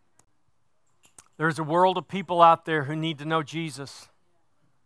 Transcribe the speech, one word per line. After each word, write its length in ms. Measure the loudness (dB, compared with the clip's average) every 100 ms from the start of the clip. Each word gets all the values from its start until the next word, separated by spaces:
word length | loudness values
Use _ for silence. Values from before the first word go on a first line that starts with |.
| _ _ _ _ _ _ _ _ _ _ _ -20 -20 -4
There's 240 | -4 -2
a 40 |
world 320 | -2 2 2 0
of 120 | -6
people 340 | -8 -2 6
out 220 | 6 6
there 200 | 0 -4
who 120 | -4 -4
need 220 | -6 -6
to 60 |
know 200 | -4 -4
Jesus. 640 | -4 -8 -10 -10 -14 -18 -20 _ _ _ _ _ _ _